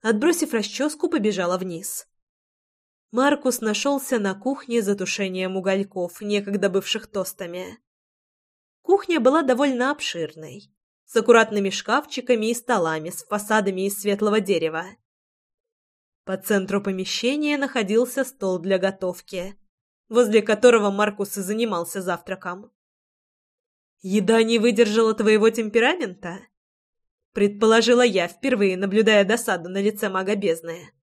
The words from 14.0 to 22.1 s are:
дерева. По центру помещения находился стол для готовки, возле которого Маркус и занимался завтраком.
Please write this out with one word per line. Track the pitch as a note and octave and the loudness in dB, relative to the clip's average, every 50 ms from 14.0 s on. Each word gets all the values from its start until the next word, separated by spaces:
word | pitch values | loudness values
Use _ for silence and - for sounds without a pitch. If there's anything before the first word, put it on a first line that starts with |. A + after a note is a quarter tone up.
| - G3+ G3 G3+ G#3+ G#3 G#3 A3 | -2 -2 -2 0 0 0 2 0
дерева. | F#3+ F#3 G3 E3 D#3+ D#3+ D#3+ D#3+ F3+ F#3+ A3+ _ _ _ _ _ _ _ _ _ _ _ _ _ _ _ _ _ _ _ _ _ _ _ _ _ _ | 0 0 -2 0 0 -2 -4 -6 -10 -10 -16 _ _ _ _ _ _ _ _ _ _ _ _ _ _ _ _ _ _ _ _ _ _ _ _ _ _
По | - F#3+ | -10 -10
центру | F#3+ - - G#3+ G3 F#3+ G3 G3 G3+ | -8 -2 0 0 0 0 0 -4 -2
помещения | G3 G3 F#3+ F#3 F#3 - - - - A#3+ C#4+ D4 D4+ D4 D4 | -2 -2 -6 -4 -6 -6 -6 -2 -2 -2 0 0 -2 -2 0
находился | C#4 C#4 C4+ - C4 G#3+ F3+ G#3+ A3+ B3+ B3 - C4+ C4 | -2 -2 -2 -2 -4 -2 2 2 2 2 0 -2 -4 -4
стол | - - _ G3+ F#3+ F#3 F3 | -4 -6 _ -4 -4 -4 -4
для | E3 G3 G3 | 0 0 0
готовки, | F#3 F3+ G3 G3+ G3 F#3+ F3+ F3+ - - - - F3+ F3+ G#3 - _ _ _ _ _ _ _ _ _ _ | 0 0 -2 -2 -4 -6 -6 -6 -8 -16 -12 -12 -10 -10 -10 -14 _ _ _ _ _ _ _ _ _ _
возле | _ A3 A#3+ B3 G#3+ G#3+ A3 G#3 | _ 2 2 4 6 4 2 4
которого | A3 G#3 G#3 B3 B3 A#3 A3+ G#3 G3+ | 4 0 6 6 6 8 8 4 2
Маркус | G3 G3+ G#3+ G#3 G3+ G3+ G3+ G3+ - | 2 2 0 0 0 -6 -8 -8 -6
и | G3+ | -10
занимался | F#3 F3+ G#3+ A3 A#3+ A3+ G3 E3+ F3 E3+ - G3 F3+ | -6 -6 -2 -2 -2 -2 -2 -6 -6 -6 -8 -6 -4
завтраком. | F#3 | -4